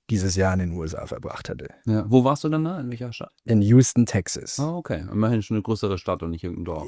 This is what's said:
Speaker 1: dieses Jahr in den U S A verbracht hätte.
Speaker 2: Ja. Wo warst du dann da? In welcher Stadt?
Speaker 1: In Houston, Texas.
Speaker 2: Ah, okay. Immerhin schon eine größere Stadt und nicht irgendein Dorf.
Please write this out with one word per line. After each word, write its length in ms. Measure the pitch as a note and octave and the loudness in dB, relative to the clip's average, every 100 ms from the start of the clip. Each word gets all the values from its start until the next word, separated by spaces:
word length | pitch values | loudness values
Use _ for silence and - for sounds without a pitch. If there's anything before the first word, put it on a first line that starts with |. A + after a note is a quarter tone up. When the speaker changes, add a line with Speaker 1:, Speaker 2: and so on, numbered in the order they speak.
| - | -2
Speaker 1:
dieses 280 | G#2 F#2+ F#2 | 0 2 2
Jahr 160 | F#2 | 2
in 60 | F#2 | 2
den 120 | F2 | -2
U 120 | F2 D#2+ | -4 -6
S 100 | - | -8
A 100 | - | -10
verbracht 440 | - - - - | -10 -10 -10 -10
hätte. 180 | - - - A2+ | -10 -12 -8 -2
Speaker 2:
Ja. 200 | G#2+ G#2 | 0 4
Wo 160 | B2+ | 4
warst 220 | B2+ D3 D#3 | 6 2 0
du 40 | |
dann 140 | D#3 | 0
da? 160 | D#3+ F#3 | -2 -4
In 100 | B2 | -8
welcher 220 | A#2 B2 | -8 -10
Stadt? 220 | - - _ | -12 -16 _
Speaker 1:
In 180 | - A2 | 2 4
Houston, 440 | G2+ B2 B2 A#2+ A2+ | 8 8 8 4 2
Texas. 520 | G2+ - C#2+ - - | 2 -2 -8 -8 -6
Speaker 2:
Ah, 140 | D3+ | -4
okay. 300 | F3 - E2 F2+ | -6 -6 -8 -4
Immerhin 300 | G#2 A2 A#2 | 0 2 0
schon 160 | - A2 | 0 -2
eine 60 | |
größere 340 | A2+ G#2+ G#2 F#2 | -2 -2 -2 -2
Stadt 260 | - F2 | -4 -4
und 60 | E2+ | -4
nicht 160 | E2 F2+ | -6 -6
irgendein 200 | E2+ E2+ | -8 -8
Dorf. 220 | D#2 | -8